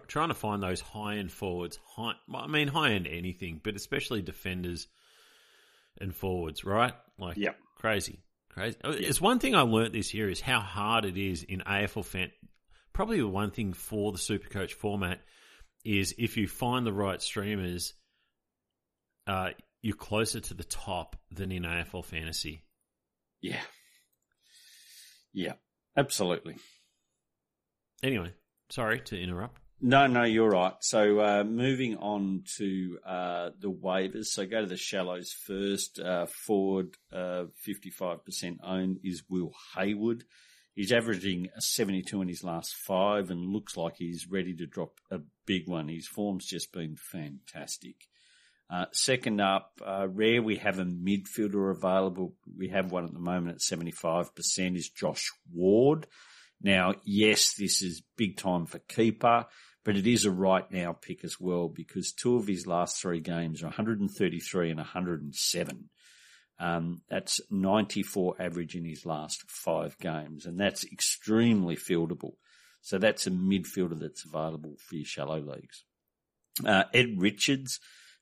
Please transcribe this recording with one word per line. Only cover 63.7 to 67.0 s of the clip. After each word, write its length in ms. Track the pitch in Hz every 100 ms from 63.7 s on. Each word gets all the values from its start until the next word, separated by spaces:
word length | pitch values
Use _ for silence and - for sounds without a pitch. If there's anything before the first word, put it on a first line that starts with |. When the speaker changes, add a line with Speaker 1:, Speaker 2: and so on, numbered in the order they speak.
Speaker 2:
hundred 280 | - 110 107
and 100 | 98
thirty-three 640 | - 92 85 - 92 82
and 80 | 78
a 40 | 73
hundred 360 | 90 90 78
and 120 | 73 -
seven. 540 | - 87 85 64 - _ - - - - _ -
Um, 420 | 87 85 85 87